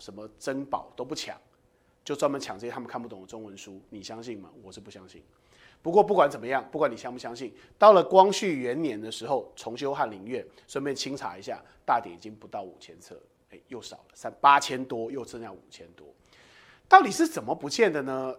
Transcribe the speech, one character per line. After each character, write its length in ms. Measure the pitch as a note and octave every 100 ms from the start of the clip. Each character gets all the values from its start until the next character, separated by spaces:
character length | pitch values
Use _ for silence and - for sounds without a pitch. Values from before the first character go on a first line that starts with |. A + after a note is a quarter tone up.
什 120 | -
么 140 | G2 G#2+ -
珍 260 | - C3+
宝 260 | C#3 - - -
都 80 |
不 100 | B2+
抢， 220 | D3+ - - _ _ _ _ _ _
就 140 | - C#3+
专 140 | D3
门 100 | C#3
抢 180 | - G2+
这 80 | A#2+
些 60 |
他 80 | B2+
们 80 | A#2
看 120 | B2
不 60 | A#2
懂 140 | G2+
的 60 | F#2+
中 180 | A2+
文 100 | G#2+
书。 240 | G2 G#2 G2 -
你 120 | G#2+
相 200 | F#2+ A2+
信 160 | A#2+ G#2
吗？ 100 | E2+ B2+
我 100 | F#2+
是 80 | G#2
不 100 | G2+
相 160 | G2 F#2
信。 160 | E2 - _ _ _ - _
不 80 | E3
过 120 | G3
不 120 | E3+
管 160 | E3+ C#3+
怎 100 | C3+
么 60 | A#2
样， 200 | C#3 -
不 60 | D#3
管 120 | C#3+
你 60 | A2+
相 160 | B2
不 60 | B2
相 180 | A#2+ A#2+
信， 160 | B2 - - -
到 160 | G#3
了 100 | F#3+
光 300 | F3 F#3+ G3
绪 260 | F#3+ G3+ C#3+
元 220 | B2 C#3
年 180 | D#3 G#2+
的 140 | A2
时 140 | - A2+
候， 260 | C3 -
重 220 | - A2+ A#2+
修 160 | C#3
翰 180 | C#3 B2
林 140 | G2
院， 180 | G#2 B2 - - -
顺 160 | C#3
便 140 | C#3 C3
清 180 | C3+
查 220 | C3+ B2 F2+
一 60 |
下， 180 | B2 G#2 - _
大 160 | - B2
典 140 | G2
已 40 | E2+
经 160 | G#2+
不 120 | G#2+ F#2+
到 160 | G#2+
五 120 | F#2+ -
千 180 | - E2+
册， 200 | - F2 - _ _
哎， 100 | - _
又 140 | A#2+
少 140 | - F#2
了 80 | _
三， 180 | - A#2 -
八 180 | C#3+ C#3+
千 240 | - B2+
多， 280 | C3 A#2+ A2+
又 120 | C3+ A2+
剩 160 | A#2+
下 100 | G#2+
五 80 | F#2+ _
千 180 | - E2+
多。 120 | E2+ D2 - _ - - - - - _
到 140 | F#4+
底 80 | B3
是 180 | F#3+ E4
怎 160 | -
么 100 | A3
不 140 | - C#3+
见 240 | - G#3+
的 80 | D3+
呢？ 340 | C3+ C3 C3